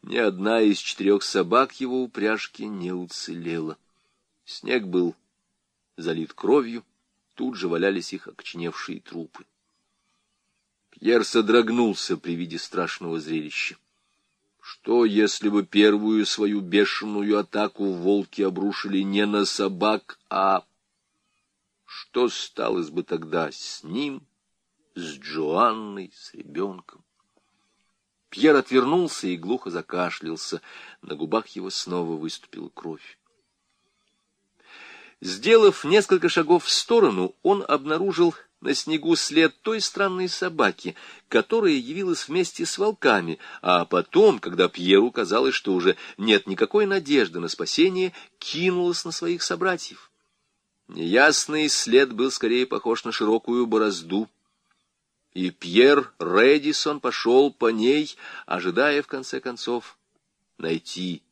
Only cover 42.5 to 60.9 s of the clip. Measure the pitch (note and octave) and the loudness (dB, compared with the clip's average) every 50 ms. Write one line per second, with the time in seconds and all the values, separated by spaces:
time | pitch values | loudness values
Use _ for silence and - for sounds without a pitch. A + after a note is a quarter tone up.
42.5 | - - E3+ - - F#3 G3+ G#3+ G3+ - - C3+ G#2+ F#2+ E2+ E2 D#2 - - - | -4 -8 -8 -6 -4 -2 -2 -2 -2 0 2 2 2 2 0 -2 -6 -8 -12 -18
43.5 | - - - F#2 F2+ F2 E2 - F#2 F2 E2 - - F3 G#3+ G#3 C#3+ G#2+ - F2+ | -14 -4 0 2 2 2 2 2 0 0 0 2 4 6 6 6 6 2 -4 -4
44.5 | F2 E2+ F2+ E2+ - - F2 F2+ G2 G2 A2 B2 - A#2+ G#2 E2+ G#2 A#2+ C3+ C3+ | 0 2 2 2 0 -2 2 6 6 6 6 4 0 -2 -2 0 2 2 2 0
45.5 | B2+ - - G#2 F#2 F2+ F2 F#2 F2 - - - - - G2+ A2+ G#2+ G2+ - G2 | -2 -2 -2 -2 0 2 2 2 0 0 -4 -18 -12 -4 2 4 4 4 2 0
46.5 | F#2+ - A2 - - G#3 G#3 G3 G3 F#3+ D#3 C#3 D3 C3 G#2+ E2+ D#2+ F2 E2+ D#2+ | -2 -2 0 2 2 2 2 2 0 -2 0 2 2 2 2 2 -2 -8 -8 -8
47.5 | - - E2+ - - D3 E3+ F#3+ F3+ F#3 F#3 F3+ - - - - _ - - - | -6 -8 -6 -4 0 2 2 2 2 0 -4 -4 -6 -10 -20 -20 _ -16 -12 -8
48.5 | - D#3+ F3 F#3 F3+ F3+ F3 F3 E3+ - - E3+ E3 - E3+ E3+ F3 E3+ - - | -4 -2 0 0 0 0 0 -2 -2 -4 -6 -10 -8 -6 -4 -4 -4 -4 -4 -6
49.5 | F3 E3+ F3 F#3+ F3+ E3 - - - - - _ _ _ _ _ _ _ _ _ | -4 -2 -2 -2 -2 -4 -6 -14 -18 -20 -20 _ _ _ _ _ _ _ _ _
50.5 | _ _ _ _ _ _ _ - - D#2+ E2 E2+ G2+ B2 C#3+ D#3 C#3+ - - - | _ _ _ _ _ _ _ -14 -8 -6 -2 2 4 6 6 6 4 2 -2 -4
51.5 | D3+ D#3 D#3 C#3+ - - - A#2 A#2+ C3+ C#3 B2+ A2+ G#2 C3 C3 - - B2 A2+ | -2 -2 0 0 -2 -2 0 4 4 4 4 4 0 -2 -2 -2 -2 -2 -2 0
52.5 | A#2+ B2 B2+ B2+ A2 G#2+ - A2+ A#2 - - A#2 - - A2 G#2+ A2+ A2+ - A#2+ | 0 0 0 -2 -4 -4 -2 -2 -2 -2 -4 -6 -4 -2 0 2 0 0 0 0
53.5 | A#2+ B2 A#2+ A2+ A2+ A2 A2 G#2+ F#2+ E2+ E2 E2 F#2+ G#2 A2 - _ _ _ _ | 0 0 0 2 2 2 2 0 -2 -4 -6 -4 -4 -4 -4 -4 _ _ _ _
54.5 | _ _ _ _ _ _ _ _ _ _ _ _ _ _ _ _ - F#2 F#2 F2+ | _ _ _ _ _ _ _ _ _ _ _ _ _ _ _ _ -8 -6 -6 -6
55.5 | - - - E2+ F2 A2+ B2 C#3 D3 C#3+ B2 - _ - E2+ F2 F2+ G#2 A#2 C3+ | -6 -8 -8 0 4 6 8 8 6 4 2 -2 _ -8 -4 0 2 4 6 6
56.5 | D3 D3+ C#3 D3+ C#3+ - - D#3 D3 C#3 - B2 - - - A2+ B2 C3 C#3+ C#3 | 4 4 2 -2 -2 -2 -2 -4 -4 -4 -4 -6 -4 -2 2 4 6 6 6 4
57.5 | - - B2 A2+ A2+ G#2+ A2 B2+ C#3+ D3+ D#3 D3 - - - - - - - - | 2 0 0 0 2 2 2 2 2 2 0 -4 -8 -18 -18 -20 -18 -14 -10 -8
58.5 | E2+ F2+ F2+ F#2 F2 A#2 C#3 D3 C#3+ D3 C#3+ - C#3+ C3+ C3 - C3+ C3 - B2+ | -6 -4 -2 -2 0 2 2 2 0 -2 -4 -6 -8 -10 -10 -8 -8 -8 -8 -8
59.5 | A#2+ A2+ - A#2+ A#2+ A#2 - - - _ _ _ _ _ _ _ _ _ _ _ | -10 -8 -6 -4 -4 -4 -6 -10 -20 _ _ _ _ _ _ _ _ _ _ _
60.5 | _ - - E2 E2 E2 - - | _ -8 -4 -4 -4 -4 -6 -10